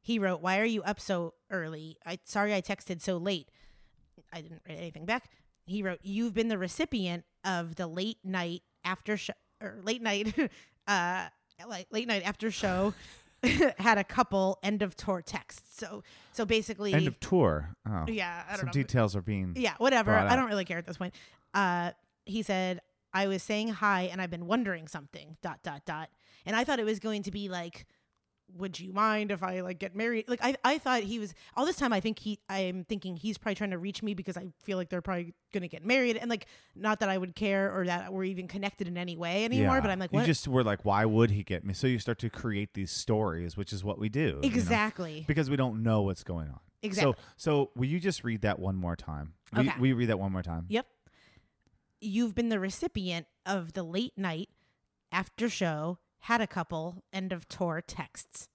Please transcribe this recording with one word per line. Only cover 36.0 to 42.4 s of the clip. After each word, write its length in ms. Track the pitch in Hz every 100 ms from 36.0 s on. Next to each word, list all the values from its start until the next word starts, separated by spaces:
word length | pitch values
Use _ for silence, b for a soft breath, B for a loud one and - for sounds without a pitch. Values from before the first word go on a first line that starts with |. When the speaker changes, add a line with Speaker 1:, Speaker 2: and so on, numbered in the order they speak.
| 247 220
Speaker 1:
And, 120 | 233
like, 160 | 233 - B B -
not 240 | 214 214
that 100 | 196
I 80 | 190
would 160 | 185 -
care 380 | 202 196 196 190
or 100 | 180
that 280 | 175 185
we're 120 | 190 190
even 220 | 185 185
connected 400 | 196 196 - 180
in 100 | 175
any 180 | 180 165
way 280 | 170 190 226
anymore, 300 | 262 262 262
Speaker 2:
Yeah. 60 |
Speaker 1:
but 80 | 214
I'm 100 | 185
like, 120 | 185
Speaker 2:
You 80 | 147
Speaker 1:
"What?" 60 | 160
Speaker 2:
just 220 | 151 135
were 160 | 131
like, 200 | 110 101 104
"Why 200 | 101 110
would 260 | 110 117
he 120 | 101
get 200 | - 90 98
me?" 80 |
So 140 | 92 131
you 100 | 120
start 200 | 110 117
to 100 | 113
create 440 | -